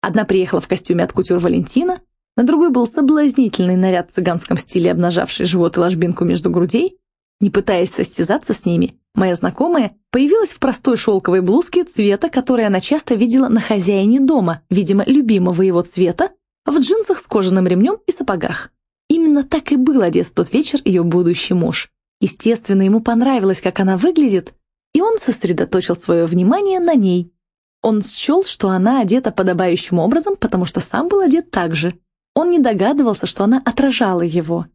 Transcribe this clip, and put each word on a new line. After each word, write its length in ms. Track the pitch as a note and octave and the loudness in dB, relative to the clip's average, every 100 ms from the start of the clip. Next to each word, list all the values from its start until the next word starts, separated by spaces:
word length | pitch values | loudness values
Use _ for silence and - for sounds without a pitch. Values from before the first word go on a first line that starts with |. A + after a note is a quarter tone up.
Одна 240 | F#3 F3+ | -2 -2
приехала 360 | G#3+ F#3+ F3+ F3 | 0 0 0 -2
в 80 | - | -2
костюме 340 | F3+ - F3 | -8 -2 -2
от 100 | E3 | -2
кутюр 260 | - F#3 F3 | -2 -2 0
Валентина, 580 | F3 - F3 - F4 F4+ _ _ _ - | 0 -2 0 -2 -2 -4 _ _ _ -2
на 80 | |
другой 260 | B3 D#4+ E4+ | 2 4 2
был 160 | B3 A#3 | 2 0
соблазнительный 880 | C4+ C#4 D4+ D4 B3+ A#3+ - F3+ F3+ | 0 2 4 2 2 0 0 0 2
наряд 340 | F#3+ F3+ F3 | 2 0 -2
в 40 | |
цыганском 420 | - F#3 E3+ - F3 | -4 -2 -2 -4 -6
стиле, 360 | - F#3 E3+ | -4 0 0
обнажавший 540 | E3+ F3 F3 - - F3 | 2 0 0 -4 -4 -2
живот 300 | F3+ E3+ E3+ | 0 0 2
и 40 | |
ложбинку 440 | F3 F3+ E3+ F3 | 0 0 -2 0
между 240 | F3 F3 - | 0 0 0
грудей. 500 | E3+ F3+ A#3 F4+ - _ _ _ _ | 0 0 0 -2 -6 _ _ _ _
Не 100 | G3+ | 0
пытаясь 400 | - G3 G3+ E3+ | 0 0 0 0
состязаться 640 | - G#3+ - E3 G#3 - | -2 -6 -4 -2 -2 -2
с 100 | - | -4
ними, 340 | - E3+ - - _ | -2 0 -2 -4 _
моя 200 | - F#3+ | -2 0
знакомая 640 | E3+ F3 - D#4+ E4+ A3 - _ | 0 -4 -2 0 0 -2 -6 _
появилась 400 | B3 C#4+ G#4 G4+ | 0 2 2 0
в 80 | - | -2
простой 380 | C4 A#3+ - A#3+ | -4 -2 -2 0
шелковой 440 | - G3 F#3+ F#3 | 0 0 2 0
блузке 440 | F#3 A3+ F4+ - | 2 2 2 -2
цвета, 440 | F4 - G3+ G3+ E4 | -2 -2 0 0 0
который 380 | C4 B3+ B3 A3 | -2 0 0 2
она 140 | F#3+ | 0
часто 340 | - D4+ - | 0 -4 0
видела 340 | A#3 A#3+ B3 B3+ | 0 2 2 2
на 120 | A3+ | 0
хозяине 600 | - G#3+ F3+ G3 G3 B3+ | 0 -2 0 2 2 2
дома, 420 | C4+ D#4 F3+ D#3+ _ | 2 2 0 -4 _
видимо, 340 | F#3 F3+ G3 - | -2 0 0 2
любимого 560 | C4+ A#3+ G#3 F3+ F3 | 2 2 2 2 2
его 200 | F#3+ F3 | 2 2
цвета, 480 | F3 - F3 F3 F#4 - _ _ - | -2 0 0 0 -4 -4 _ _ -2
в 120 | D4 | 0
джинсах 400 | B3+ G#4 G#4+ F4 | 2 0 0 -4
с 80 | - | -2
кожаным 400 | G#3+ F#3 F#3+ F#3 | 0 2 2 2
ремнем 320 | F3+ A#3 G#4+ - | 2 0 0 -6
и 60 | |
сапогах. 580 | - C4 F#3+ - - - _ _ _ _ | -6 -4 -4 -4 -8 -12 _ _ _ _
Именно 340 | D#4+ E4 C#4+ | 0 4 2
так 300 | C4+ D#4+ - | 0 -4 -2
и 40 | C#4+ | 0
был 260 | C4 C4+ | 2 2
одет 240 | F#3 E3 F3 | 2 0 -2
в 60 | |
тот 200 | - F3+ | -2 -2
вечер 280 | A#3+ D4 C#4+ | 0 -2 -2
ее 180 | - F3+ | 0 0
будущий 520 | E3+ F3 F3 F3 - | 2 2 2 0 -2
муж. 360 | F3+ E3 E3+ - _ _ _ | 0 0 -4 -10 _ _ _
Естественно, 600 | F3+ - A3 A#3 - G3 | -4 -2 -2 -2 0 0
ему 180 | F#3+ A3 | 2 2
понравилось, 600 | A3+ A#3 B3+ C4 G3 F#3 | 2 0 2 2 0 -2
как 180 | F#3+ F#3 | -4 -2
она 160 | F#3+ F#3+ | 0 2
выглядит, 560 | C4 E4 C#4 G3 - _ _ _ _ | 0 2 2 0 -4 _ _ _ _
и 80 | D4 | 0
он 180 | G4+ A4+ | 0 0
сосредоточил 760 | - A3+ F#3 E3+ - F#3+ - F3 | -2 -4 -2 -2 0 -2 -2 -6
свое 300 | - E3+ E3 | -2 0 0
внимание 520 | E3+ F3+ E4+ G4+ F#4 | 0 2 2 0 0
на 160 | F4 | 2
ней. 380 | D4+ G3 F3+ E3+ _ _ _ _ _ | 2 2 0 -4 _ _ _ _ _
Он 200 | A3+ G#3+ | -2 -2
счел, 420 | G3 - - D#4+ | -4 -10 -2 0
что 240 | G4 - G3 | 0 -4 -2
она 320 | F#3 F#3+ C4+ | 0 2 2
одета 320 | G#3+ A3+ B3+ | 2 0 -2
подобающим 680 | - F#3+ F3+ F#3 E3+ - F3 | -2 -2 0 0 -2 -2 -2
образом, 380 | E3 D4 E4 G4 | 0 0 -2 -4
потому 300 | - F#3 F3+ | -2 -2 -4
что 140 | - | -6
сам 280 | - - E4 | -6 -6 -2
был 120 | G4+ | 0
одет 300 | F#4 D4 E4 | 2 0 0
так 240 | - E3+ | -4 -4
же. 200 | D#3+ E3 F3 _ _ _ | -2 -4 -6 _ _ _
Он 160 | - E4+ | -2 0
не 80 | F4 | 2
догадывался, 680 | B3 G#3+ G3 C#4+ C4 G3+ F3+ | 2 2 0 0 0 0 -6
что 180 | - | -2
она 180 | G3+ B3+ | 0 0
отражала 560 | C4 A3+ C#4 B3+ G#3 F3+ | 0 -2 0 0 0 0
его. 460 | E3+ E3 D#3 E3+ E3+ | 0 -2 -2 -4 -6